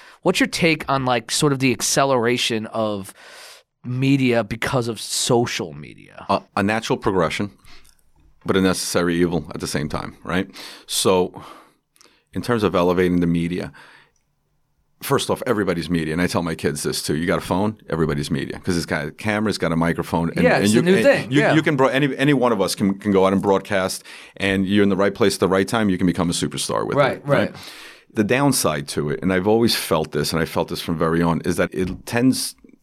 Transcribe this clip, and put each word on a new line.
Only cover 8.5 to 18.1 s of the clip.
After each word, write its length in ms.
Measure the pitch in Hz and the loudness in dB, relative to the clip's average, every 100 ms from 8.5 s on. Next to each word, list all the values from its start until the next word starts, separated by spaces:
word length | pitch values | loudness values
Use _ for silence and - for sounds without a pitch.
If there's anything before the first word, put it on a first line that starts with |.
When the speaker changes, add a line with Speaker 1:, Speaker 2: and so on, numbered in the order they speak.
| 95 | 2
Speaker 2:
a 40 | |
necessary 560 | 95 90 - 92 87 85 | 2 0 -2 -2 0 2
evil 300 | 87 82 76 | 0 0 -6
at 60 | - | -8
the 60 | 87 | -6
same 220 | 73 73 | -4 -4
time, 280 | - - - | -6 -8 -12
right? 260 | - 87 95 - - - - | -4 -4 -4 -8 -18 -18 -8
So 560 | - 113 92 92 - - - - _ _ _ _ _ _ | -2 2 4 2 -4 -18 -20 -20 _ _ _ _ _ _
in 100 | 95 | -8
terms 200 | 90 120 | -2 0
of 120 | 98 90 | 2 2
elevating 420 | 90 90 90 87 | 2 4 2 2
the 60 | 87 | 2
media, 460 | 85 85 90 80 - - - _ _ _ _ _ _ _ _ _ _ | 0 -2 -4 -8 -12 -20 -20 _ _ _ _ _ _ _ _ _ _
first 280 | - 135 - | -2 -2 0
off, 120 | 92 - | -4 -2
everybody's 420 | 107 95 85 78 | -2 0 -2 -2
media. 220 | 85 78 | -2 -2
And 100 | 80 | -2
I 60 | 90 | 0
tell 160 | 101 | 0
my 100 | 85 | -2
kids 300 | 80 80 73 | -2 -4 -4
this 180 | 73 - | -4 -4
too. 140 | - 76 | -2 -2
You 100 | 87 | 0
got 120 | 80 | -2
a 40 | |
phone, 320 | - 92 107 107 - | -2 -2 -2 -4 -6
everybody's 400 | 82 78 | -2 0